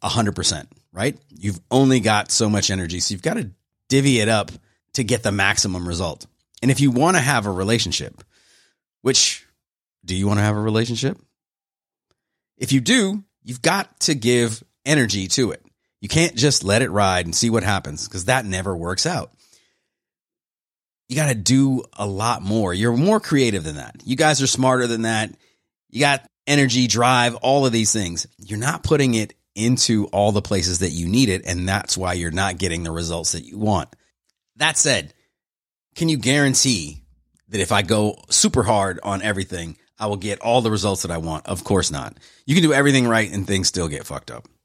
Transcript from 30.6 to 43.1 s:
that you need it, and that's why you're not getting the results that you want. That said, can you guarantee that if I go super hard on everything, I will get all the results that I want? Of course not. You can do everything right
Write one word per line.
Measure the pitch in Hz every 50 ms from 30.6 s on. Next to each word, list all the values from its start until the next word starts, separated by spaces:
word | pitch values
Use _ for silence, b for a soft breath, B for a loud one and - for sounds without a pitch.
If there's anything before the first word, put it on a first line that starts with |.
| 82 90 87 -
that | 95 85
you | 73 85 85
need | 87 98 127 135
it, | 104 92 92 -
and | - 90 87 90
that's | 95 95 101 - - -
why | 92 92 90 90
you're | 90 87 85
not | 80 92 98 98 90 80
getting | 95 87 82 82 85
the | 80
results | 80 82 85 82 85 85 82 - -
that | 85 58
you | - -
want. | 101 107 107 101 90 - - _ _ _ _ _ _ _ _ _ _ _ _ _
That | - 147 160 147
said, | - - 151 123 95 73 73 - _ _ _ _ _ _ _ _ _ _ _ _ _ _ _ -
can | - 170
you | 165 156
guarantee | 131 101 123 135 147 143 139 127 - - 135 120 92 78 73 78 - - _ _ _ _ _ _ _ _ -
that | 110 101
if | 92 - 107
I | 101
go | 101 - 113 107 107 104 - - - -
super | - - - 214 - 131 113
hard | - 110 101 98 95 90 - -
on | 101 98 95
everything, | 98 107 101 98 95 - 95 87 85 82 76 - _ _ _
I | - 107
will | 107 104
get | 98 92 107 101 -
all | - 117 117 127
the | 113 110
results | 107 101 101 104 98 -
that | - 87
I | 85
want? | 82 80 82 78 78 -
Of | - 95 90 -
course | - 104 92 82 -
not. | 78 71 62 58 - b b b b b b
You | - 147
can | 190 165
do | 151 143
everything | 139 139 143 135 131 123
right | 120